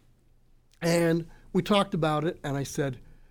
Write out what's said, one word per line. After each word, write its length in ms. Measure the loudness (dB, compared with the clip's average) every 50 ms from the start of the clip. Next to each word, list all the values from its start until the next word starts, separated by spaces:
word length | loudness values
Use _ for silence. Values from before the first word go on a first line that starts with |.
| _ _ _ _ _ _ _ _ _ _ _ _ _ _ _ _
And 460 | 0 2 2 4 4 2 2 0 -2 -6 -14 -20 -16 -2 -2
we 80 | -2
talked 320 | 2 4 2 2 2 0 -2
about 320 | -2 0 0 0 0 -2
it, 140 | -2 -4 -4 -6
and 140 | -6 -4
I 60 | -4 -4
said, 340 | -4 -4 -4 -4 -4 -4 -8 -14 -20 -20 -20 -20 -20